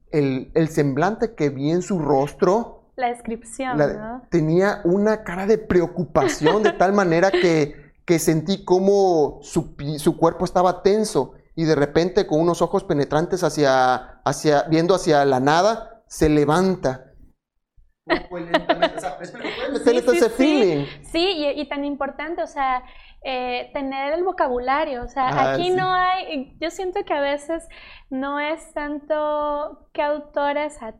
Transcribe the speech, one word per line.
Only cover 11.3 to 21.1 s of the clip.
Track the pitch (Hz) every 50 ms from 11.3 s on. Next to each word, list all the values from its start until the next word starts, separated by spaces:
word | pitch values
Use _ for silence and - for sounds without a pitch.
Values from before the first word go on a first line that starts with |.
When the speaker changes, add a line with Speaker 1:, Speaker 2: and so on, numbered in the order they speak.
| - - _ _ _
Speaker 1:
y | 165 165
de | 156 156
repente | 139 143 143 - 160 170 180 175 208 185
con | - 156 151
unos | 165 175 170 165 175
ojos | 165 - 190 196
penetrantes | - 165 143 135 - 143 151 170 175 190 175 170
hacia, | 151 151 156 147 135 131 131 127 127 127 117 - - - - _
hacia, | 131 143 - - 156 147 143 -
viendo | 160 160 160 165 180 190
hacia | 180 - 175 151 143 143
la | 139 131 127
nada, | 131 143 156 170 190 214 226 226 - - - - _ _
se | - - 160 156
levanta. | 151 151 147 143 151 175 190 190 185 180 - 135 127 - - - - - - - _ _ _ _ _ _ _ _ _ _ _ _ _ _ _ 320 339 - - -
Fue | 359 349
lentamente, | 330 339 339 302 - - 349 339 359 302 - 330
o |
sea, | - 180 - -
es | 180 -
que | - -
puedes | - - - 226 254 285 277
meterle | - - 247 240 247
Speaker 2:
Sí, | -
Speaker 1:
todo | 254 240
Speaker 2:
sí, | 349
Speaker 1:
ese | 247 220
Speaker 2:
sí. | -
Speaker 1:
feeling. | - 262 311 - 285 220 180 156 143 143 - - - - -